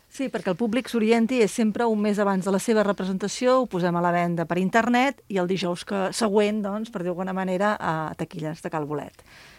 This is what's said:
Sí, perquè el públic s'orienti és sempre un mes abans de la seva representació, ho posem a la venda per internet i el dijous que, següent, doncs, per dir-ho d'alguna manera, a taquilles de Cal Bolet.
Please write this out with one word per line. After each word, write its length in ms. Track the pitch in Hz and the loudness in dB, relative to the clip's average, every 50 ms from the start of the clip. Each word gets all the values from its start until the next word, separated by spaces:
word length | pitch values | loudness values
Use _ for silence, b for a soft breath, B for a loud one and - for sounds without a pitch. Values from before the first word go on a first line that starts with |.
| _ _ | _ _
Sí, 200 | - - 269 240 | -8 -6 -6 -4
perquè 180 | - 214 - | -4 -4 -2
el 80 | 196 180 | -2 -2
públic 320 | - 233 226 202 262 247 | 0 0 0 0 -2 -2
s'orienti 540 | - - 233 214 214 226 233 226 214 262 247 | -2 -2 0 2 4 4 4 4 2 4 4
és 100 | 220 185 | 2 2
sempre 340 | - - 226 214 196 - 240 | 2 2 0 0 2 2 2
un 140 | 233 220 208 | 2 2 2
mes 160 | 208 214 208 196 | 2 0 2 2
abans 240 | 208 202 196 185 175 | 2 2 2 0 0
de 60 | 196 | 0
la 60 | 202 185 | 0 0
seva 240 | - - 220 214 202 | 2 2 2 2 4
representació, 760 | 202 196 - 190 185 196 185 208 196 - - 247 247 254 262 | 2 0 -2 -2 -4 -2 -2 -4 -4 -4 0 2 4 4 4
ho 60 | 254 | 2
posem 260 | - - 175 175 180 175 | 0 -2 0 0 2 2
a 40 | 175 | 2
la 100 | 175 175 170 | 2 2 2
venda 320 | 175 170 175 170 165 165 | 2 0 0 0 -2 -2
per 120 | - 170 180 | -2 0 0
internet 640 | 185 185 - 226 226 226 240 247 254 277 269 - - | 0 2 2 2 2 4 2 2 2 2 -2 -6 -10
i 100 | - 202 | -4 -2
el 100 | 190 180 | 0 0
dijous 360 | 175 196 170 190 175 175 - - | 0 0 -2 -2 -4 -4 -6 -6
que, 300 | - 208 196 190 190 202 | -6 -4 -2 -2 -2 -2
següent, 500 | - 233 214 190 214 208 208 214 220 202 | -2 -2 2 2 2 2 2 0 -2 -4
doncs, 260 | 196 202 214 220 233 | -4 -4 -6 -6 -8
per 120 | 233 196 175 | -6 -6 -4
dir-ho 100 | 180 175 | -4 -4
d'alguna 200 | 170 185 190 185 | -4 -4 -4 -2
manera, 420 | 190 190 185 185 180 202 208 214 | -2 -2 -2 0 0 0 0 0
a 380 | - - 175 160 160 156 151 160 | -2 -2 -4 -2 -2 -4 -6 -6
taquilles 460 | - 170 - - 170 156 156 156 - | -8 -8 -8 -8 -8 -8 -8 -8 -8
de 80 | - 175 | -8 -6
Cal 160 | 170 160 151 | -4 -4 -4
Bolet. 260 | 143 151 143 143 - - _ - B B B B B B | -4 -4 -6 -8 -10 -16 _ -20 B B B B B B